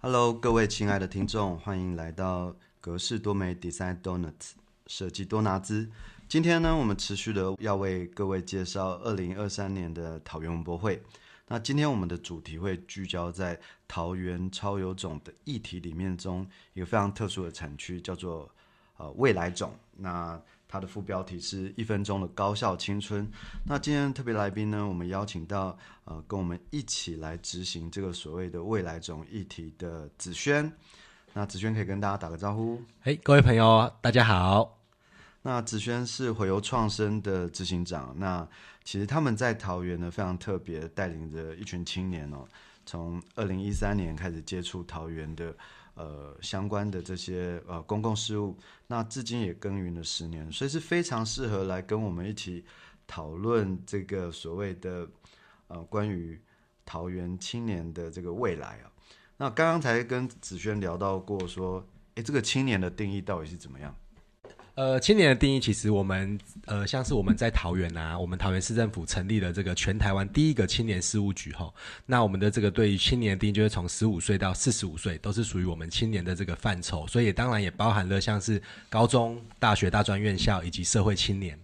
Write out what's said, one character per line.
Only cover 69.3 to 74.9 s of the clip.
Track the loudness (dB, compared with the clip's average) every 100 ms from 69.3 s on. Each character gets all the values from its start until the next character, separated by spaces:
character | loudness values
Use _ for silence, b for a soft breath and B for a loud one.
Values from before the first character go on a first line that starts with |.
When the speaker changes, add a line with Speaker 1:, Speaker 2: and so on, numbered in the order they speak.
| 2
Speaker 2:
了 | 2
这 | 0
个 | 0
全 | 0 0 4
台 | 4
湾 | 4 2
第 | 4 4
一 |
个 | 6 2
青 | 2 2
年 | 0
事 | 2 2
务 | 2
局 | -2 -6
吼。 | -8 -8 B B B 2
那 | 4
我 | 4
们 | 4
的 | 4
这 | 4
个 | 4
对 | 6 4
于 | 6
青 | 4 4
年 | 4 4
的 |
定 | 4
义， |
就 | 4
是 | 4
从 | 2 -2
十 | 2 2
五 | 2
岁 | 2 2
到 | 2
四 | 2 2
十 | 2
五 | -2